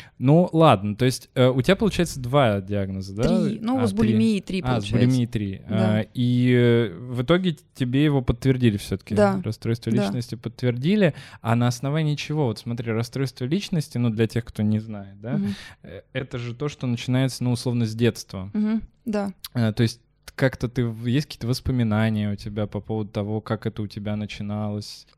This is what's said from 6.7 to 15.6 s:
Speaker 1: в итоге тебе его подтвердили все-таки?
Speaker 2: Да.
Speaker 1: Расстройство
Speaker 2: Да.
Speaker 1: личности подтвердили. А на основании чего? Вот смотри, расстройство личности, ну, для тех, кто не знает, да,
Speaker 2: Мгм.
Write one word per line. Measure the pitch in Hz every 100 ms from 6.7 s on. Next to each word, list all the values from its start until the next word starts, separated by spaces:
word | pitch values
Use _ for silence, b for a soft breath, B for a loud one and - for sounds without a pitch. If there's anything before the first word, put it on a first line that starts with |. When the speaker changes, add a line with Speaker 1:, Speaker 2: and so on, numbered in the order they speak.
| 117 117 85
Speaker 1:
в | 123 123
итоге | 123 175 185 156 _
тебе | - 127 131
его | 151 139
подтвердили | 120 117 135 127 123 101
все-таки? | - 98 -
Speaker 2:
Да. | 104 101 95
Speaker 1:
Расстройство | 170 107 113 117 -
Speaker 2:
Да. | 120
Speaker 1:
личности | 101 123 117 113
подтвердили. | 117 - 127 120 143 214 185 - B B
А | - 117
на | 120
основании | 120 135 151 156 143
чего? | - 151 135
Вот | 107
смотри, | - 117 117
расстройство | 110 117 127 135 - 127
личности, | 180 202 170 143 120
ну, | 120
для | 110 113
тех, | 117
кто | - -
не | 107 107
знает, | 110 104 98 101
да, | 107 143
Speaker 2:
Мгм. | 202 196